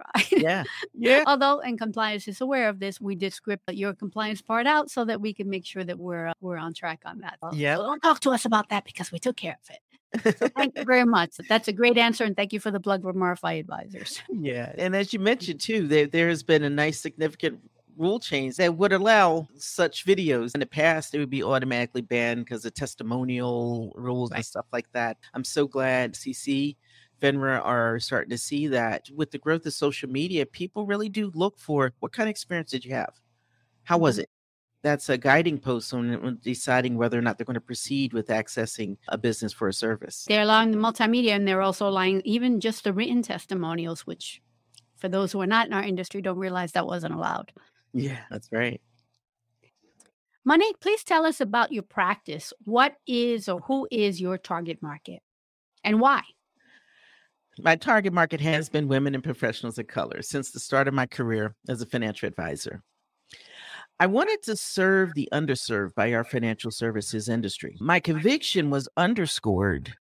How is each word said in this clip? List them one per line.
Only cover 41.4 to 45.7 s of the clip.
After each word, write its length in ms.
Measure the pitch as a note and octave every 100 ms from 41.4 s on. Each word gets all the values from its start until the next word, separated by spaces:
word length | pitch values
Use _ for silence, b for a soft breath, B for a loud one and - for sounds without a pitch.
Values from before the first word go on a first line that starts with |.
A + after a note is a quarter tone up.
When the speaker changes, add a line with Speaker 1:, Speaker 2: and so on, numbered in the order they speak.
| G3
Speaker 1:
they're 140 | F#3+
also 260 | G3 F#3+ G3+
allowing 340 | F#3+ F#3 F#3+ G#3+
even 340 | A#3 B3 A3+
just 240 | A3 A3
the 80 | G#3
written 300 | F#3+ A#3+ A#3+
testimonials, 880 | A3 F3+ - F#3+ E3 E3+ E3 D#3+ -
which 340 | E3+ - - _ _ _ _ _ _
for 100 | F#3+
those 220 | F#3+ F#3+
who 100 | G3
are 60 | F#3
not 200 | A3
in 60 | A3+